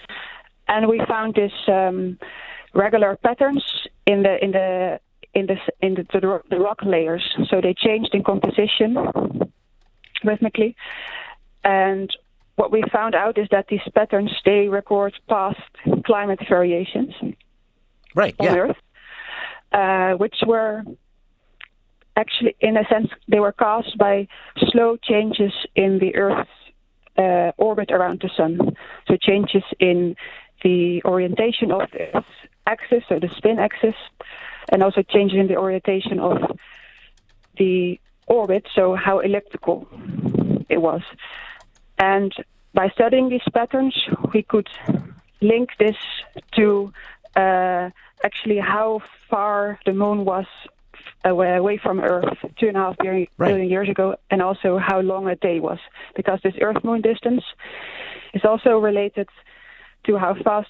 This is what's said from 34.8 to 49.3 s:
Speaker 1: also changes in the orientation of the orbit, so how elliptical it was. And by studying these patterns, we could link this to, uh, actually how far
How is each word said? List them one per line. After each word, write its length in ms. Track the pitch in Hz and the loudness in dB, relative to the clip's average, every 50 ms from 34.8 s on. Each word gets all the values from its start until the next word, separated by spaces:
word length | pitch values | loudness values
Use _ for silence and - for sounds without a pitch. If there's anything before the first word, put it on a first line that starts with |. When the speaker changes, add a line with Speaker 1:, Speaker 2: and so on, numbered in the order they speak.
Speaker 1:
also 200 | 190 196 - 202 | 4 4 4 0
changes 360 | 190 - - 208 202 196 190 196 | -2 2 2 2 4 4 2 2
in 80 | 196 | 2
the 100 | 190 180 | 2 2
orientation 640 | - 190 190 190 190 - 208 190 190 - 214 185 180 | 0 0 -2 -2 -2 -2 -2 -2 -2 -2 -4 -4 -2
of 200 | - 180 180 - - - - - - - - - - - - - - - _ _ _ _ _ _ _ _ _ | 0 0 0 0 -2 -4 -6 -10 -14 -20 -20 -20 -20 -20 -20 -20 -20 -20 _ _ _ _ _ _ _ _ _
the 440 | - 196 185 180 185 175 175 180 - _ _ _ _ _ | 0 2 2 2 0 0 -2 -4 -8 _ _ _ _ _
orbit, 400 | - 233 233 208 185 185 208 - - - | 2 2 2 2 2 0 0 -2 0 2
so 200 | 202 185 185 185 | 2 4 4 2
how 260 | 190 - 196 196 190 | 0 0 0 0 2
elliptical 680 | - 196 196 202 - - - - - 170 175 - - - - - - - - - - - - - - - - - - - | 2 0 0 -2 -4 -8 -14 -6 -2 -2 -2 -2 -6 -16 -20 -16 -12 -10 -8 -4 -4 0 0 0 0 0 -2 -2 0 0
it 100 | - 175 | 0 2
was. 180 | 165 160 160 175 - - - - - - - - - - - - - _ _ _ _ _ - - | 2 0 -2 -2 -8 -12 -20 -20 -20 -18 -18 -18 -18 -18 -20 -20 -20 _ _ _ _ _ -2 0
And 340 | 190 190 196 196 202 190 - - - _ _ _ _ _ - | 2 2 2 2 0 -2 -4 -10 -16 _ _ _ _ _ 0
by 140 | 196 185 196 | 0 0 0
studying 400 | - - 226 233 262 262 262 254 | 2 2 2 4 4 2 2 2
these 160 | 247 247 - - - | -2 -2 -4 -2 -2
patterns, 420 | 240 233 - - 262 269 262 - - - - - - - - - | -2 -2 0 -2 0 0 0 -2 -2 -4 -4 -4 -4 -4 0 0
we 80 | 214 | 0
could 260 | - - - 208 196 - - - - - - - - - - - _ _ _ - | 0 2 0 0 0 -2 -14 -8 -4 -2 -2 -2 -4 -8 -20 -20 _ _ _ 0
link 300 | 202 214 226 233 247 233 - - | 2 2 4 2 0 -2 0 0
this 180 | 208 220 208 - - - - - - - - - _ - - | 0 0 0 -4 -10 -14 -14 -14 -14 -16 -20 -20 _ -2 2
to, 360 | 226 208 156 151 - 202 196 - - - - - _ _ - - | 4 4 4 4 2 -2 -6 -10 -18 -20 -20 -20 _ _ -2 0
uh, 560 | 196 190 190 185 185 185 185 180 175 180 185 - _ _ _ _ - | 2 2 4 2 2 2 0 0 -2 -4 -6 -10 _ _ _ _ -6
actually 360 | - 208 - - - 220 208 202 | -6 -6 -6 -6 -2 0 0 0
how 420 | 196 196 196 214 220 220 220 214 - - - _ _ | 0 -2 0 0 0 -2 -2 -4 -8 -12 -20 _ _
far 480 | - | -4